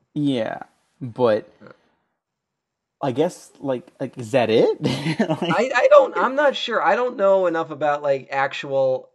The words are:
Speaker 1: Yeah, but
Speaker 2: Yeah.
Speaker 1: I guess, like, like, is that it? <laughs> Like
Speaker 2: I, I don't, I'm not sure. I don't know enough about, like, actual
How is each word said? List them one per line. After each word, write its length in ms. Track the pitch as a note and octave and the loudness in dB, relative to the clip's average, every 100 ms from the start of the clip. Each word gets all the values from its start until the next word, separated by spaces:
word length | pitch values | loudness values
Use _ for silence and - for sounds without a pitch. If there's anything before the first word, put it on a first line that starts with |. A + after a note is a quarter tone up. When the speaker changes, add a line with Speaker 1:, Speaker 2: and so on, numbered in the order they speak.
| _ | _
Speaker 1:
Yeah, 500 | D3+ C#3+ C3 A2 E2 - _ _ _ | -4 -2 -2 -4 -8 -14 _ _ _
but 480 | B2+ A2 A#2+ G#2+ - _ | -14 -2 0 0 -4 _
Speaker 2:
Yeah. 60 | - - _ _ _ _ _ _ _ _ _ _ _ _ | -20 -20 _ _ _ _ _ _ _ _ _ _ _ _
Speaker 1:
I 100 | C#3 | -6
guess, 380 | A#2+ F3 - - _ | 0 -2 -2 -20 _
like, 260 | C#3 B2+ - _ | -6 -6 -8 _
like, 160 | C3+ - | -12 -10
is 140 | A2+ | -2
that 180 | C3 A2 | 0 2
it? 280 | A2+ A3+ G#4+ | 4 4 2
<laughs> 400 | C#3+ C3+ D3 D3+ | -4 -2 -4 -2
Like 220 | G3 D#3 | -2 -2
Speaker 2:
I, 280 | E3+ E3+ B3+ | -2 -2 0
I 140 | A#3+ C5+ | 0 6
don't, 260 | D4 - - | 6 6 0
I'm 180 | G#3 C4+ | -2 2
not 180 | D4 - | 0 0
sure. 240 | - G#3+ | -4 -2
I 120 | D#3 G#3+ | 0 0
don't 200 | B3 A#3+ | -2 0
know 300 | G3 G3 F3+ | 2 4 2
enough 240 | E3 D#3 | -2 -6
about, 320 | D3 D3 D3 | -4 -2 -2
like, 260 | D3 C#3 C3 | -2 -2 -2
actual 800 | D#3+ C#3+ - C#3+ C3+ C3 C3 - | -4 -4 -4 -6 -2 0 -2 -6